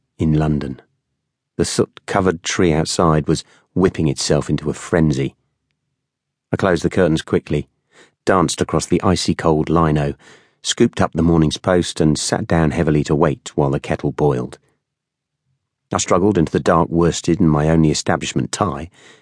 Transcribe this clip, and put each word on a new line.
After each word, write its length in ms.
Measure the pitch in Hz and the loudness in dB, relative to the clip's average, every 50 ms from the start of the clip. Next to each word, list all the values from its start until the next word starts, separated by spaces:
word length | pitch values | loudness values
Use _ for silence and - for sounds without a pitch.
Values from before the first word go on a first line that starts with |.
| _ _ _ - | _ _ _ -4
in 140 | 87 78 | -2 0
London. 500 | 76 76 78 78 76 71 69 67 65 - - _ _ _ _ _ _ _ _ _ _ _ _ _ _ - | 0 0 0 0 -2 -4 -4 -8 -10 -14 -18 _ _ _ _ _ _ _ _ _ _ _ _ _ _ -4
The 80 | - | -4
soot-covered 760 | - - - - - _ - - - - 101 92 92 82 82 | -2 -2 -2 -2 -2 _ -12 -10 -4 -2 0 0 0 0 -2
tree 300 | - - - - 95 85 | -4 -6 -2 0 2 2
outside 560 | 78 80 80 - - - 92 82 78 78 71 - | 2 0 -2 -2 -2 0 2 2 2 2 0 0
was 160 | 80 - - _ _ _ _ _ - | -2 -2 -4 _ _ _ _ _ -2
whipping 340 | 92 92 90 - - 80 73 | 0 0 0 0 0 -2 -2
itself 420 | 65 - - - 78 73 71 - | -2 -2 -2 -2 0 0 0 -2
into 200 | 76 71 76 76 | -4 -4 -4 -6
a 40 | 67 | -8
frenzy. 600 | - - - - 85 80 76 71 67 69 64 - _ _ _ _ _ _ _ _ _ _ _ _ _ _ _ _ _ _ _ _ _ _ _ - | -8 -6 -2 0 2 2 2 0 -2 -4 -6 -8 _ _ _ _ _ _ _ _ _ _ _ _ _ _ _ _ _ _ _ _ _ _ _ -4
I 20 | |
closed 280 | - - 95 87 80 - | -2 0 0 0 0 0
the 60 | 82 | -2
curtains 320 | - 98 92 80 80 80 | 0 2 2 2 2 0
quickly, 460 | - - - 82 - - 78 73 69 - _ _ _ _ _ - - _ _ _ _ | -2 -2 -2 -2 -2 -2 -4 -4 -6 -8 _ _ _ _ _ -20 -20 _ _ _ _
danced 380 | - 101 92 82 - - - | 0 2 2 2 0 -2 -4
across 240 | - - - 80 - | -4 -2 -2 -2 -2
the 160 | - - 82 - | 0 0 0 2
icy 320 | 101 87 82 - - 82 | 2 0 0 0 -2 -2
cold 340 | - - 82 78 76 76 - | 0 0 0 2 0 0 0
lino, 440 | 78 85 85 80 78 76 71 71 69 - _ - - - _ _ _ _ - | 2 2 2 2 2 0 -2 -2 -6 -8 _ -20 -20 -20 _ _ _ _ -8
scooped 380 | - - - 120 117 - - | -4 0 2 0 2 2 0
up 100 | 95 85 | -2 -2
the 100 | - 80 | 0 0
morning's 360 | 82 85 82 82 78 76 - - | 2 4 4 4 4 2 0 -2
Post 420 | - 98 92 90 82 - - - | 0 0 2 2 0 -2 -2 0
and 180 | 80 78 73 - | 2 2 2 0
sat 300 | - - - - 107 - | -2 -4 -4 -4 -2 0
down 240 | 90 82 80 73 | 0 2 2 2
heavily 320 | 64 85 80 76 76 76 71 | 0 0 0 0 0 0 0
to 100 | - 80 | 0 0
wait 380 | 71 85 76 67 - - - - - | 2 2 0 0 -4 -8 -6 -2 -2
while 140 | 73 69 | 0 0
the 100 | 67 71 | 0 -2
kettle 320 | - - 78 - - 73 65 | -4 -6 -6 -4 -4 -6 -2
boiled. 440 | - 76 73 67 62 62 64 - - _ _ _ _ _ _ _ _ _ _ _ _ _ _ _ _ _ _ _ _ _ _ _ _ _ _ | 0 0 0 0 -2 -4 -8 -12 -18 _ _ _ _ _ _ _ _ _ _ _ _ _ _ _ _ _ _ _ _ _ _ _ _ _ _
I 60 | - 90 | -6 -4
struggled 400 | - - 98 90 92 107 101 87 | -2 0 2 2 2 2 2 2
into 160 | 80 - - | 0 0 0
the 80 | 87 | 0
dark 260 | - - 90 82 85 - | 2 2 2 2 2 0
worsted 540 | 82 85 85 85 85 - - - 85 - | 0 0 2 2 0 -2 -2 -2 0 2
and 100 | 87 80 | 2 2
my 180 | 76 73 73 78 | 2 2 2 2
only 220 | 82 82 78 76 | 4 4 4 2
establishment 600 | 73 - - - 87 - - - - 76 62 - - | 2 0 -2 -2 -2 -2 -4 -4 -4 -4 -4 -4 -4
tie, 360 | - 104 90 69 71 80 92 _ _ - - - _ | -4 -4 -4 -4 -8 -10 -14 _ _ -20 -20 -20 _